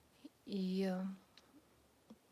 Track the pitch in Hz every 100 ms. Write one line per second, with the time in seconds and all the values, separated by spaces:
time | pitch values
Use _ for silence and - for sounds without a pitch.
0 | - - - - - 202 185 190 190 185
1 | 190 190 - - - - - - - -
2 | - 233 -